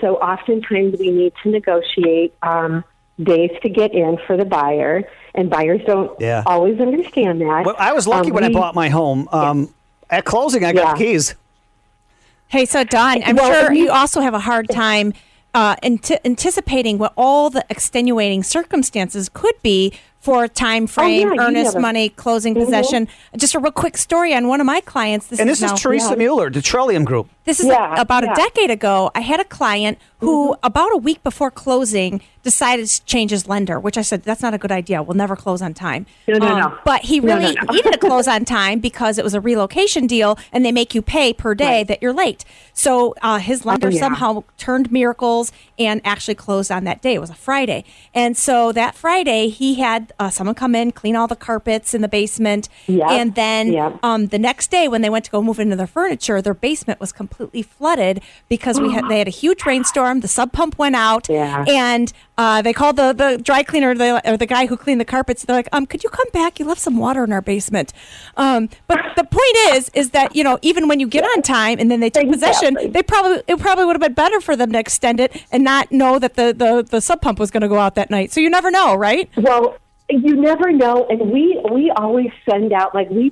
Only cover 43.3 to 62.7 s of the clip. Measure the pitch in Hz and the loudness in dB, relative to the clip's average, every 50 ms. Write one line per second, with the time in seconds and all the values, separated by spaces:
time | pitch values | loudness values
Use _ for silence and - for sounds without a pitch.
43.3 | 214 202 185 202 262 247 - 226 - 262 - 190 180 160 277 269 - - - - | -2 -2 -2 -4 -4 -4 -2 -2 -2 0 0 0 0 0 0 -2 -2 -2 -2 -2
44.3 | 220 208 - _ _ - - 262 254 262 269 233 233 262 247 240 240 - 247 240 | -2 -4 -8 _ _ -12 -6 -4 -2 -2 0 0 0 0 0 0 0 -2 -2 0
45.3 | 233 233 233 - - - - _ _ - 233 214 214 214 - 202 202 - - - | 0 0 -2 -4 -8 -14 -20 _ _ -4 -2 -2 -2 -2 -2 -2 -2 -2 -4 -6
46.3 | 208 - - - 202 196 196 - 190 185 190 180 - - - 262 233 160 160 170 | -8 -8 -6 -4 -2 -2 -2 -2 -4 -4 -4 -4 -6 -4 -2 -2 -2 -2 -4 -8
47.3 | 160 - - 262 269 277 262 220 147 - - - - - - _ - 240 240 233 | -12 -10 -6 -4 -2 -2 -2 -2 -4 -6 -10 -12 -20 -20 -20 _ -2 0 0 0
48.3 | 240 - - 285 254 240 233 233 214 233 233 - - - - 330 349 370 339 277 | 0 -2 0 2 2 2 2 2 0 0 -2 -2 -4 -4 -2 0 0 0 0 0
49.3 | 226 220 220 220 214 - 262 269 269 254 262 233 226 226 220 - - - 202 190 | 0 0 0 -2 -2 -2 -2 -2 0 0 0 0 -2 -2 -4 -8 -8 -6 -6 -6
50.3 | - - 185 202 233 - 262 247 240 226 233 240 - - - 214 226 226 233 226 | -4 -4 -4 -4 -4 -2 -2 -2 0 0 0 -2 -4 -4 -4 -2 -2 0 -2 -2
51.3 | 233 - - - 226 214 - 233 220 220 - - - 220 214 202 214 208 208 208 | -4 -8 -6 -6 -6 -4 -2 -2 -4 -4 -4 -4 -4 -4 -2 -2 -2 -2 -2 -2
52.3 | - - 220 208 208 208 208 - - - - - 185 175 156 160 254 247 240 233 | -2 -2 -2 0 0 -2 -4 -8 -14 -12 -4 -2 0 2 2 2 2 2 0 0
53.3 | 196 240 220 220 220 220 220 220 170 156 151 156 - - - 233 226 220 208 196 | 0 0 0 0 0 0 0 0 0 0 -2 -2 -4 -4 -2 -2 0 0 -2 -2
54.3 | 208 208 220 247 269 - - - 381 359 330 277 233 226 226 214 220 226 220 - | -2 0 0 0 -2 -2 -4 -2 0 0 2 2 0 0 0 0 -2 -2 -4 -4
55.3 | - 208 214 226 220 220 208 214 196 185 190 175 - 320 359 381 302 233 - - | -4 -2 -2 -2 -2 -2 -2 -2 -2 -2 -4 -4 -2 -2 -2 -2 -2 -4 -4 -2
56.3 | 214 190 190 208 190 - - 269 311 - - - - - 196 185 - - 202 - | -2 -2 -2 -2 -4 -2 -2 -4 -4 -4 -4 -6 -8 -6 -8 -12 -12 -12 -14 -14
57.3 | - - 233 - - 240 208 - _ - 277 320 339 269 190 185 190 196 - - | -12 -14 -14 -10 -8 -10 -10 -10 _ -4 -2 -2 0 0 0 0 -2 -2 -6 -12
58.3 | - - _ - 240 226 - 254 233 277 277 - 214 220 208 - 214 214 202 190 | -18 -20 _ -4 -4 -4 -2 -2 -2 0 0 0 -2 -2 -2 0 0 0 0 -2
59.3 | 190 - - 330 381 - - 294 262 262 254 - - 285 254 254 262 262 220 185 | -4 -2 0 0 0 0 0 -2 0 0 -2 -2 0 0 0 0 0 -2 -2 -2
60.3 | - - 247 247 - - 339 311 - - 294 285 262 240 220 220 220 233 - - | -2 -2 -2 -2 0 -2 -2 -2 -2 -2 0 0 2 2 2 2 2 0 0 -2
61.3 | - - 147 - - 143 143 277 285 269 247 240 240 240 240 220 - - - _ | -2 -2 -2 -2 -2 -2 0 2 2 2 2 2 0 0 0 -2 -6 -10 -20 _
62.3 | _ - 233 226 220 220 208 226 | _ 0 2 2 2 2 2 0